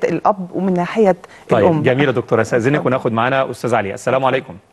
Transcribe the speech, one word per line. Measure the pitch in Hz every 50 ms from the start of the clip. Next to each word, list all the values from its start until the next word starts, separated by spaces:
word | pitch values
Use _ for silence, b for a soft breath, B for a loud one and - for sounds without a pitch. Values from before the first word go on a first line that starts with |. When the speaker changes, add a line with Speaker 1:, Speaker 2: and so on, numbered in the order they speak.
| -
Speaker 1:
الأب | - 170 160 - 185 208 190 180 175 -
ومن | - 185 196 185
ناحية | 175 175 175 - 226 226 190 180 - - - B B B B
Speaker 2:
طيب، | - 117 107
Speaker 1:
الأم. | 190 165 151 131
Speaker 2:
جميل | 127 127 131 143
يا | 135 123
دكتور، | 123 110 - 123 113
أستأذنك | 110 107 139 123 107 127 147
Speaker 1:
اتفضل. | 151 -
Speaker 2:
وناخد | 131 127 131 - 131 110
معانا | 113 113 127 135 135 131 -
أستاذ | 123 - - 123 113
علي. | 113 104 98 98
السلام | 123 - 127 120 135 135
عليكم. | 131 127 135 - - 87 90 - _